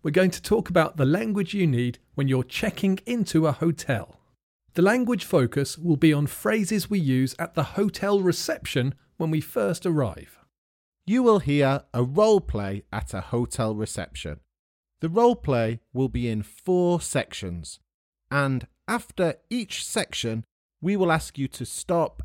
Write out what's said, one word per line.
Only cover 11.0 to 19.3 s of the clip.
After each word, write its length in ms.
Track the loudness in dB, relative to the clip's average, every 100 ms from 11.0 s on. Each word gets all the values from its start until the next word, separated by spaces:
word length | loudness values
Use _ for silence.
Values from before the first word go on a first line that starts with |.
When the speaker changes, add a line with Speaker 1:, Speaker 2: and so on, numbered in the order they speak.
| 0
Speaker 2:
You 160 | 4
will 160 | 6 4
hear 420 | 4 2 2 0 -4
a 120 | -2
role 360 | 0 4 4 4
play 440 | 2 -6 -4 -6 -8
at 220 | -10 -8 -10
a 60 |
hotel 520 | -4 -4 -2 -2 -4
reception. 680 | -2 -6 -6 -10 -10 -12 -12 _ _ _ _ _ _
The 80 | -2
role 260 | 4 4 2
play 440 | 0 0 0 -4 _
will 160 | -2 -2
be 220 | -2 -2
in 140 | -4
four 580 | -6 -10 0 2 4 0
sections, 800 | -2 -4 -4 -8 -10 -10 -12 -18 _ _ _ _ _
and 380 | -2 0 -2 -6 _ -6
after 480 | -6 -6 -2 -2